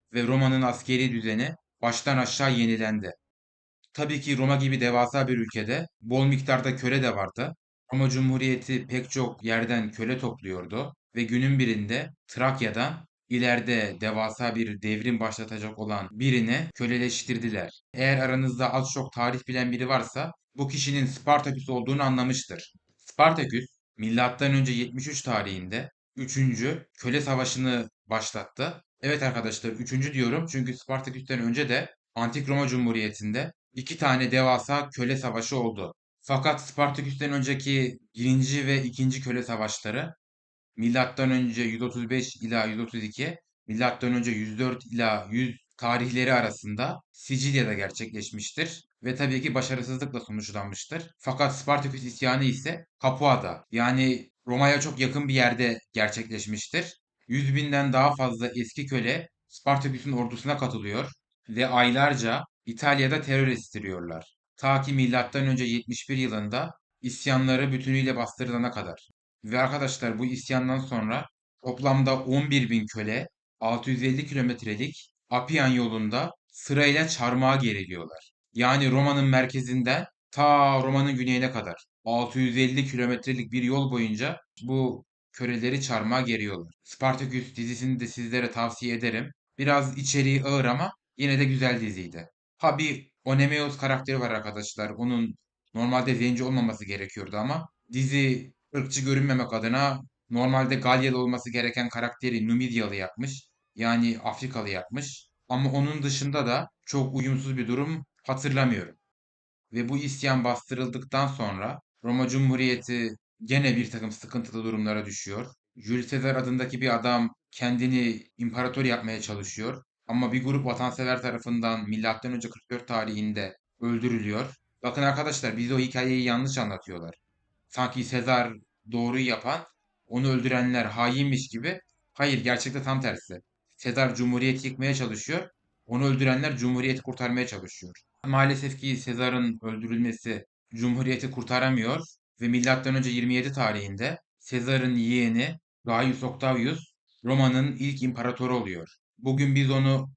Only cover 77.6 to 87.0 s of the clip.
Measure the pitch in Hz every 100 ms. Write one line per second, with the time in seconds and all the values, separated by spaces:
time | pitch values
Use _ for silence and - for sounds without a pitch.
77.6 | 120 101 92 92 80 80 - _ _ 113
78.6 | 123 139 135 131 143 143 139 131 131 131
79.6 | 123 127 123 147 185 _ _ - 147 147
80.6 | 139 135 131 135 139 127 127 127 127 123
81.6 | 90 85 - _ 113 117 117 131 127 120
82.6 | 131 135 135 123 123 123 131 123 107 123
83.6 | 123 139 135 123 110 107 139 160 _ -
84.6 | 120 131 127 - - _ _ - 123 117
85.6 | 120 135 135 113 107 127 123 110 104 90
86.6 | 82 - - -